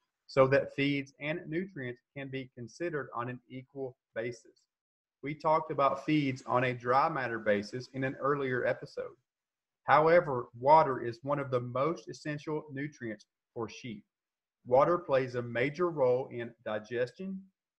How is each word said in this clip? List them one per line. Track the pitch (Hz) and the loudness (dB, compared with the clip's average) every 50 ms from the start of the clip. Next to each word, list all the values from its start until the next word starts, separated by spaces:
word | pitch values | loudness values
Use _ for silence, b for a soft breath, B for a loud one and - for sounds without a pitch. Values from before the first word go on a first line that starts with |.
| _ _ _ _ _ | _ _ _ _ _
so | - - 135 135 | 0 4 4 6
that | 131 139 139 135 - - | 6 6 4 2 0 -2
feeds | 143 139 143 143 139 139 139 _ - | 0 0 0 0 -2 -4 -8 _ -10
and | 143 151 165 180 180 151 | -6 -6 -6 -6 -6 -6
nutrients | 156 175 190 196 185 147 127 123 123 - _ _ - | -6 -6 -6 -8 -8 -10 -10 -10 -10 -12 _ _ -14
can | 139 139 135 | -12 -10 -8
be | 131 135 131 131 _ | -8 -10 -10 -10 _
considered | 120 120 113 - - 170 175 151 143 127 - - | -14 -14 -14 -10 -8 -6 -6 -4 -6 -8 -8 -8
on | 117 120 | -8 -6
an | 127 123 123 _ - | -6 -8 -10 _ -16
equal | 127 131 131 _ - 139 135 127 123 _ _ _ - | -16 -16 -16 _ -12 -10 -10 -10 -10 _ _ _ -4
basis. | 113 117 127 120 - - - _ _ _ _ _ _ _ _ _ _ _ _ _ _ | -4 -4 -4 -4 -8 -14 -20 _ _ _ _ _ _ _ _ _ _ _ _ _ _
We | - 139 156 | -8 -8 -6
talked | 147 - 160 156 160 160 - | -2 2 4 4 4 2 0
about | 151 143 139 135 135 - - | 0 2 2 2 2 0 0
feeds | 156 156 151 139 135 127 131 - | 2 2 4 2 2 -2 -4 -2
on | 120 120 123 131 | 0 0 2 2
a | 123 123 | 0 -2
dry | 120 120 123 127 135 151 165 | -2 0 2 4 4 4 2
matter | 156 139 127 117 113 110 | 0 -2 -4 -4 -4 -2
basis | 104 107 104 101 101 - - 127 123 - - | 2 2 2 2 0 -4 -8 -10 -10 -10 -8
in | 131 135 | -6 -4
an | 131 - - | -4 -4 -2
earlier | 127 139 147 143 139 131 127 120 117 | -2 -2 0 0 -2 -2 -2 0 0
episode. | 120 131 - 151 - - 98 95 - - _ _ _ _ _ _ _ _ _ _ _ _ _ _ | 0 -2 -2 -6 -14 -10 -10 -10 -10 -12 _ _ _ _ _ _ _ _ _ _ _ _ _ _
However, | - 131 151 156 160 170 175 175 151 131 120 120 - - | 4 4 6 6 6 6 6 4 2 -2 -4 -6 -8 -8
water | 117 127 143 156 160 156 139 127 113 113 | 0 4 8 8 8 8 6 0 -2 -4
is | 120 113 - - | -6 -8 -6 -4
one | 139 147 143 | -4 -2 -2
of | 135 127 | -2 -2
the | 131 123 | -2 -4
most | 123 123 120 127 139 160 175 175 - | -2 -4 -2 -2 -2 -2 -2 -4 -10
essential | 156 147 - - 156 147 147 - 160 151 156 156 - | -14 -14 -12 -10 -10 -10 -8 -8 -8 -8 -8 -8 -10
nutrients | 131 135 143 151 147 - 120 110 104 - _ _ _ _ _ _ - | -10 -10 -10 -10 -10 -10 -10 -10 -10 -12 _ _ _ _ _ _ -10
for | 120 113 | -8 -8
sheep. | 101 - - - 123 104 - - _ _ _ _ _ _ _ _ _ _ _ - | -8 -10 -12 -14 -12 -14 -14 -16 _ _ _ _ _ _ _ _ _ _ _ -2
Water | 120 123 135 147 165 175 | 4 4 6 6 6 4
plays | 170 175 - 135 131 131 120 120 | 0 0 0 0 0 0 0 -4
a | 123 | -6
major | 120 120 117 120 135 143 147 170 180 175 | -6 -4 -2 -2 -2 -2 -2 -2 -2 -2
role | 160 147 131 123 123 127 131 - | 0 2 2 2 2 2 0 -4
in | 123 120 117 117 - _ - | -8 -10 -10 -10 -12 _ -8
digestion, | 110 107 107 107 - 123 117 127 123 - - 190 190 190 190 - - _ _ _ _ _ | -6 -6 -6 -6 -6 -4 -4 -4 -4 -6 -10 -12 -10 -10 -12 -14 -18 _ _ _ _ _